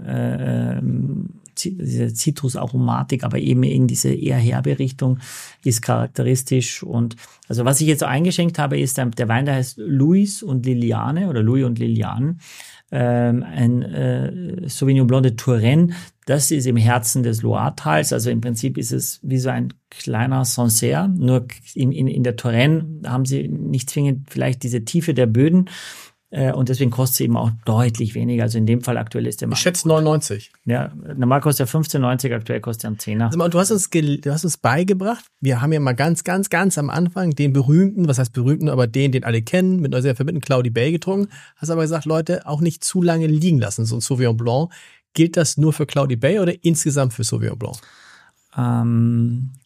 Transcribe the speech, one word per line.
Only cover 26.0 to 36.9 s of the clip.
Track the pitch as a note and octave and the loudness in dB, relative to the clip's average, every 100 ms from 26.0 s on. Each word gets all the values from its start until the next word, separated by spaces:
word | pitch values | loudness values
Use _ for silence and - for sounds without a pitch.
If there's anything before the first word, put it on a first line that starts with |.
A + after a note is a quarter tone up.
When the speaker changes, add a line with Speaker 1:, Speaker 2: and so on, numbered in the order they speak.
| - _ _ | -20 _ _
Speaker 1:
Äh, | C#3 C3 | -2 -2
und | - B2 | 0 0
deswegen | B2+ C3 | 0 0
kostet | A2+ C3 - | 0 0 0
sie | |
eben | B2+ A#2 | 0 0
auch | A2+ A2+ - | 0 -2 0
deutlich | A2 A#2+ A2+ A2 | 2 2 0 -4
weniger. | A#2 A#2+ A#2+ | -2 -2 0
Also | A2+ A2+ | 0 0
in | A2 | 2
dem | A#2+ | 2
Fall | B2+ A#2 | 0 -4
aktuell | A2+ A#2+ A#2 | -4 -4 -4
ist | - | -4
der | A#2 | -4
Speaker 2:
Ich | |
Speaker 1:
Markt | C#3 | -2
Speaker 2:
schätze | F3+ F3 E3 | 0 0 2
neunundneunzig. | D#3 D#3 D#3 - G#2 - _ - | 2 4 2 0 -8 -10 _ -4
Speaker 1:
Ja, | B2 C#3 D3+ D#3 C#3 | -2 -2 -8 -10 -2
normal | B2 C#3 | 2 2
kostet | D3+ C#3 | 2 0
er | C3+ | 0
fünfzehn | D#3+ D3+ C#3+ | 0 0 0
neunzig, | B2 B2+ C3 | 0 0 -2
aktuell | A#2 A2+ A#2+ | -4 -4 -6
kostet | A#2+ A2+ | -4 -6
er | A2+ | -6
einen | G#2 | -8
Zehner. | - G#2+ A#2 | -4 -2 0
Speaker 2:
Also | E3 E3+ | 0 0
du | E3+ | 2
hast | F#3 | 2
uns | G#3 - | 0 0
gel-, | E3 D3 C#3+ | 0 0 0
du | C#3+ | -2
hast | D3+ | -2
uns | F3+ - | -2 -2
beigebracht, | A#2+ C#3 F#3 F#3+ G3 A#3 - _ | 0 2 2 0 -2 -4 -8 _
wir | C3+ A#2+ | -2 0
haben | C#3+ | 2
ja | D#3 | 2
mal | C3+ | 0
ganz, | A#2+ D3+ E3 | 0 0 0
ganz, | - F#3+ G3 | -2 -2 0
ganz | E3+ F#3+ D#3 | 0 2 0
am | C#3+ | -2